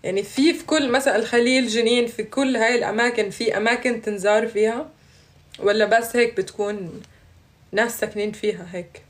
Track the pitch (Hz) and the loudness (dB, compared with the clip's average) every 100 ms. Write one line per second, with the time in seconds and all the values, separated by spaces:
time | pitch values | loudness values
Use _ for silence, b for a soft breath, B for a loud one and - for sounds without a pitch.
0 | 175 190 208 - 311 - - 311 269 254 | -4 -4 -4 2 2 2 0 0 2 2
1 | 269 208 220 240 240 262 240 220 233 240 | 2 0 2 2 4 2 2 0 2 2
2 | 233 - 214 - 269 233 226 240 202 208 | 0 -4 -6 -2 0 2 2 2 0 0
3 | 240 233 202 - 226 196 220 240 254 226 | 0 0 -4 -2 -2 0 0 0 0 -4
4 | 214 202 190 214 233 208 214 233 302 b | -6 -2 2 2 2 0 0 0 -8 b
5 | b b b b _ - 202 214 208 226 | b b b b _ -4 0 2 4 2
6 | 233 240 233 233 190 - 208 208 175 - | 2 0 0 0 -6 -4 -6 -4 -10 -14
7 | - b b b _ _ _ 190 233 - | -20 b b b _ _ _ -2 -2 -2
8 | 214 208 208 208 208 180 170 180 165 - | -6 -4 -6 -2 -4 -4 -10 -12 -12 -20